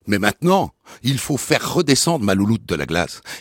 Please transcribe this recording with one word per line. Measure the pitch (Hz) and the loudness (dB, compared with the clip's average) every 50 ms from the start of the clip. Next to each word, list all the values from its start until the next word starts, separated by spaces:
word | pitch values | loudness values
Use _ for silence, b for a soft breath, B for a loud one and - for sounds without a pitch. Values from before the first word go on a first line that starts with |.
| - | -6
Mais | 104 104 95 | -4 -2 0
maintenant, | 101 104 - - 151 175 190 190 147 - - _ B B B B | 0 0 0 0 2 2 2 2 0 -2 -8 _ B B B B
il | B 127 139 117 | B -4 -4 -2
faut | - - 147 | -2 -4 -4
faire | 120 - - 151 117 - - - | -2 0 0 0 0 0 -2 -2
redescendre | 170 175 139 135 - - 170 170 143 101 | 0 2 2 2 2 2 0 0 0 2
ma | 101 95 | 2 2
louloute | 98 101 104 113 107 - | 2 2 2 0 -2 -2
de | - 90 | -4 -4
la | 71 71 | -4 -4
glace. | 64 82 85 85 - - - - B B B | -2 -2 -2 -2 -4 -6 -14 -16 B B B